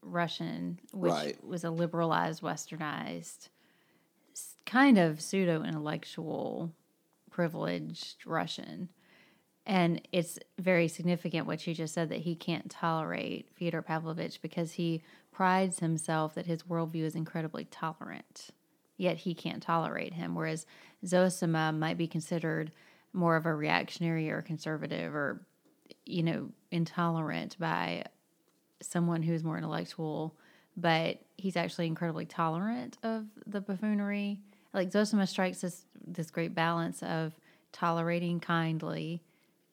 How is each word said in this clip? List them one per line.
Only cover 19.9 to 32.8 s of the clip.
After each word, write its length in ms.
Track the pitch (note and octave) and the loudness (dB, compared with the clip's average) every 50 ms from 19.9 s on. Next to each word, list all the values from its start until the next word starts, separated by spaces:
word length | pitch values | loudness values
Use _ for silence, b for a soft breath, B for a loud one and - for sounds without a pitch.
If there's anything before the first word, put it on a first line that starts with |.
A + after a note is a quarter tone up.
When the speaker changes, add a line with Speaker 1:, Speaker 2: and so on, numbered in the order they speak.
| - - - - F3 | -2 -2 -4 -4 -4
Speaker 1:
him. 220 | E3 E3+ E3+ E3+ | -6 -4 -4 -2
Whereas 320 | E3+ D#3+ D#3+ D#3+ D#3+ - B B B B B B B - | -2 0 -2 -2 -4 -6 B B B B B B B -4
Zosima 720 | F3 F3+ F3+ F#3 F#3 F3+ - F#3 E3 D#3+ D#3+ D#3 D#3 D#3 | 2 4 6 6 6 4 2 2 2 4 4 4 2 2
might 200 | D#3 D#3 D#3+ F3 | 2 0 0 0
be 100 | F3 E3 | 0 -2
considered 640 | D#3+ - E3 D#3+ - F3 E3 D#3+ D#3+ D#3 D#3 D#3+ D#3 - b b b b b b b - | -2 -2 -4 -4 -2 -2 -2 0 0 -2 -2 -4 -4 -8 b b b b b b b -2
more 240 | F#3 E3+ E3 E3 | 2 4 6 6
of 100 | D#3+ D#3+ | 6 4
a 80 | E3+ D#3 | 2 0
reactionary 760 | D3+ D3+ D3+ E3 - - - - - E3+ E3 E3 D#3+ D#3 D#3 | 2 2 4 4 4 2 0 -4 -2 0 2 2 2 0 0
or 120 | D#3 - D#3+ | -2 -4 -4
conservative 720 | - D#3+ D#3 - D#3 D#3 D3+ D#3 D#3 E3+ E3 E3 E3 D3 | -4 -6 -6 -4 -4 -4 -4 -4 -4 -4 -4 -4 -2 -2
or, 320 | D3+ C#3+ - - - - _ _ _ _ _ _ _ _ - - _ - | -2 -2 -2 -2 -4 -10 _ _ _ _ _ _ _ _ -20 -20 _ -12
you 180 | - - F3+ D#3+ | -4 0 0 2
know, 280 | E3 D#3+ D3+ C#3+ - - _ _ - | 2 2 0 -4 -6 -10 _ _ -4
intolerant 840 | F3 E3+ E3 D#3+ - F3+ E3+ E3+ E3 D#3+ D#3+ - - - - - - - | 0 0 0 0 0 0 0 2 2 0 0 0 -2 -2 -4 -6 -6 -4
by 460 | E3+ D#3+ E3 - F2+ - - - - - _ _ _ _ _ _ _ _ _ _ _ _ _ _ - | -2 0 0 0 0 -2 -2 -4 -6 -10 _ _ _ _ _ _ _ _ _ _ _ _ _ _ -14
someone 400 | - - F3 E3+ E3+ E3 E3 D#3+ | -4 0 2 2 2 2 2 2
who's 200 | E3 E3+ D#3+ D#3+ | 2 0 0 0
more 140 | D#3+ D#3 | -2 -2
intellectual, 800 | F3 E3 D#3+ D3+ D#3+ F3 - - - D#3+ D#3 D3+ E3 D#3 D#3+ - b b b b b b b b | -2 -4 -4 -4 -4 -4 -6 -6 -6 -4 -4 -2 -4 -4 -6 -6 b b b b b b b b
but 440 | F3+ E3+ E3+ D#3+ D#3+ E3 - - - - _ _ | 0 4 4 6 6 4 0 -2 -4 -10 _ _
he's 200 | - F#3+ F#3+ F3+ | -4 -4 -2 0
actually 300 | F3 E3+ F3 - - E3+ | 0 0 0 0 -2 0
incredibly 400 | E3 D#3+ - F3 E3 D#3+ D#3+ E3 | 0 0 0 -2 -2 -2 -4 -6
tolerant 720 | E3 - - E3 D#3+ D#3+ E3+ G3 A3 A#3+ B3 | -8 -2 0 0 0 2 0 -2 -2 -2 -4